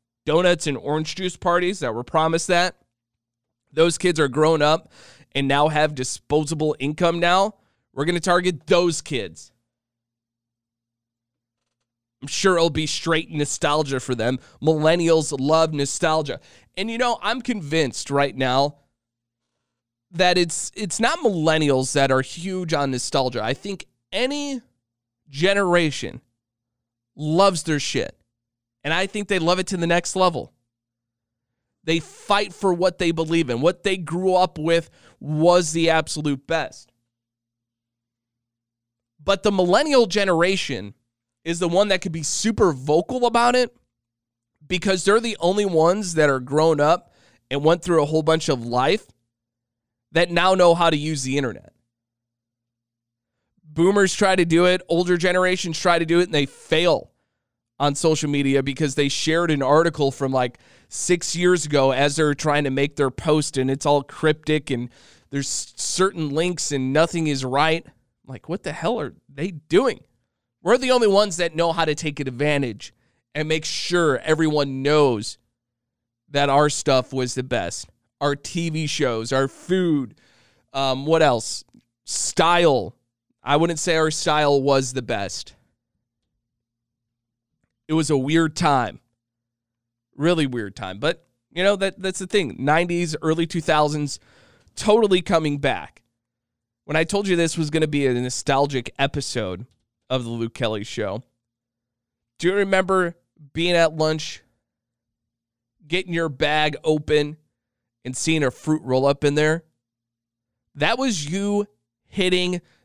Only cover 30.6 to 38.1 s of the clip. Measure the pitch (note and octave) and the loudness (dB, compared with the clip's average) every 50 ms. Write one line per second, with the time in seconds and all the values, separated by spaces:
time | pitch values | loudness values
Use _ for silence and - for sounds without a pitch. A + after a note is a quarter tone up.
30.6 | _ _ _ _ _ _ _ _ _ _ _ _ _ _ _ _ _ _ _ _ | _ _ _ _ _ _ _ _ _ _ _ _ _ _ _ _ _ _ _ _
31.6 | _ _ _ _ _ D#3+ E3 E3+ D#3+ - - - - - G3+ G3+ G#3+ G#3 E3+ - | _ _ _ _ _ -4 -4 -4 -4 -8 -16 -18 -4 -2 -2 -2 -2 -4 -6 -4
32.6 | - G3 F3+ E3+ F3+ F#3 F3+ - F3+ E3+ E3 D#3+ E3 D3+ E3 E3+ E3 B2 - A#2 | -2 -2 0 0 0 -2 -2 0 -2 -2 -2 -2 -2 -2 0 0 0 0 -2 0
33.6 | C3+ E3+ F#3 - - G3 F#3+ F#3+ F3 C#3 D#3+ F3 F#3 F#3+ F#3 F#3 F#3 F3+ - - | 0 0 0 0 -2 -4 -4 -4 -6 -6 -6 -2 0 0 2 2 2 0 -2 -4
34.6 | D3+ E3 E3 E3+ D#3+ - _ _ _ - _ _ - C#3+ D#3 D3+ D#3+ F3 F3 F3+ | -2 0 0 0 0 -4 _ _ _ -20 _ _ -8 -6 -2 2 4 4 4 4
35.6 | F3 D#3 D#3 E3 E3 E3 D#3+ D#3+ D3+ - - D3+ D3 D3 C#3+ C3+ - - E3 D#3+ | 2 0 0 0 2 2 2 2 0 -2 -6 -6 -4 -4 -4 -4 -4 -4 -4 -4
36.6 | C#3 - - - - _ _ _ _ _ _ _ _ _ _ _ _ _ _ _ | -4 -6 -12 -18 -20 _ _ _ _ _ _ _ _ _ _ _ _ _ _ _
37.6 | _ _ _ _ _ _ _ _ _ _ | _ _ _ _ _ _ _ _ _ _